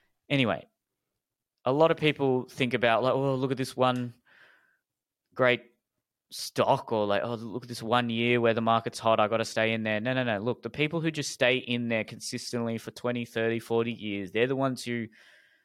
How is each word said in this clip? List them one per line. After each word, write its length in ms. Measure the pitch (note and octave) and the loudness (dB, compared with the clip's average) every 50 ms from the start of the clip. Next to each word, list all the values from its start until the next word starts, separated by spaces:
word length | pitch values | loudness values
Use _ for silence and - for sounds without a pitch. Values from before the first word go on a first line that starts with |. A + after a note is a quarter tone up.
| _ _ _ _ _ - | _ _ _ _ _ -2
anyway, 360 | C#3+ C#3 C3 G#2+ F2+ C2 - - _ _ _ _ _ _ _ _ _ _ _ _ _ _ _ _ _ _ - | 0 0 2 0 0 -2 -6 -12 _ _ _ _ _ _ _ _ _ _ _ _ _ _ _ _ _ _ -2
a 80 | B2+ C3 | 0 4
lot 180 | D3 D#3+ E3 | 6 6 4
of 80 | E3 D#3+ | 4 4
people 460 | D#3 D3+ C#3+ - C#3 C3+ B2+ B2+ B2 - | 2 2 2 2 2 2 2 0 -2 -4
think 220 | - - C3+ B2 A#2+ | -4 -2 0 0 2
about, 280 | A#2+ A#2 A#2 A2+ G#2+ A#2 | 2 4 4 4 4 4
like, 100 | C3 A#2 | 2 2
"Oh, 220 | C3+ C3+ C#3 C3+ | 2 2 0 0
look 160 | B2+ C3 C3 | 0 0 -2
at 80 | C3+ B2 | -2 -4
this 180 | C3 C3 - | -4 -4 -2
one 380 | - B2+ B2+ B2 B2+ B2 A#2+ A#2+ _ _ _ _ - - - _ _ _ _ _ _ _ _ _ _ _ _ _ _ _ _ _ | 0 2 2 2 0 -4 -6 -10 _ _ _ _ -20 -20 -20 _ _ _ _ _ _ _ _ _ _ _ _ _ _ _ _ _
great 280 | - C3 B2 B2 A#2+ - _ _ _ _ _ _ _ _ _ _ _ _ _ | 2 2 2 2 0 -2 _ _ _ _ _ _ _ _ _ _ _ _ _
stock," 640 | - - - - - - A2 G2 C3 B2+ - - A#2+ | -14 -12 -12 -6 -2 0 2 4 2 2 0 -2 -2
or 140 | G#2+ G#2 | 0 0
like, 160 | G#2 G2+ G2 - | 2 0 0 0
"Oh, 100 | A#2 A#2+ | -2 -6
look 300 | A2 A2+ A#2 F#2 B2 - | -6 -8 -10 -10 -10 -10
at 40 | A#2+ | -12
this 140 | A#2+ - A2+ | -12 -8 -2
one 280 | A2 A2+ B2 A#2+ A#2 | 0 0 2 2 0
year 300 | A2+ A2+ A#2 A#2+ B2 A#2+ | 0 0 2 2 2 4
where 140 | A#2 A#2 A2+ | 4 2 2
the 60 | A2+ | 2
market's 380 | A2+ A2+ A2+ A2+ - A#2 - - | 2 2 2 2 0 -2 -6 -2
hot, 220 | - A2+ A2 A2 | 2 4 4 4
I 80 | G#2+ G#2 | 4 4
gotta 160 | A2+ A2 A2+ | 2 0 -2
stay 280 | - - A2+ A2 A2 A2+ | -2 0 0 0 2 0
in 100 | A2+ A2 | 0 -2
there." 160 | A2 G#2+ G#2+ | -2 -2 -2
No, 120 | G#2+ B2+ C3 | -2 -2 -2
no, 120 | C3 B2+ | 0 0
no. 140 | A#2+ A2 G2 | 0 -2 -2
Look, 240 | G#2 A#2+ A#2 - - | -2 -4 -4 -4 -6
the 80 | A#2 | -8
people 300 | - - D3+ D3+ D#3 E3 | -4 -2 -2 -2 -2 -2
who 100 | D#3 E3 | -4 -4
just 200 | D3+ D3+ C#3 - | -4 -4 -6 -6
stay 260 | - - C3 B2 B2+ | -2 2 2 4 4
in 320 | B2+ - - A#2+ A#2+ A#2+ A#2 | 2 0 -2 -4 -4 -2 -2
there 160 | A#2 A2 G#2 | -2 -2 -2
consistently 720 | - B2 G#2+ - - - A#2+ - - - A#2+ A#2 A#2 A2+ A2 | -4 -10 -14 -12 -10 -10 -10 -8 -6 -6 -4 -4 -4 -4 -6
for 120 | - - | -8 -12
twenty, 340 | - - - B2 B2 A#2+ A#2+ | -10 -6 -4 -4 -4 -4 -6
thirty, 340 | - - A#2 A2+ A2+ A2+ A#2 | -6 -4 -2 0 0 0 -2
forty 320 | A2+ - A#2 A#2 A#2 A#2+ A#2 | -2 -2 0 0 0 0 -4
years, 400 | F2+ G2+ G#2+ G2+ G2+ G2 F2+ F2 | -6 -6 -4 -4 -4 -4 -4 0
they're 140 | A2 A#2+ | 0 2
the 100 | C3 C3+ | 2 2
ones 280 | C3+ C3+ C3+ B2+ A#2 - | 0 -2 -2 -2 -4 -6
who 220 | B2 A#2+ A#2+ A2+ G#2 - - - - - - _ _ _ _ _ | -6 -6 -4 -6 -8 -10 -16 -20 -20 -20 -20 _ _ _ _ _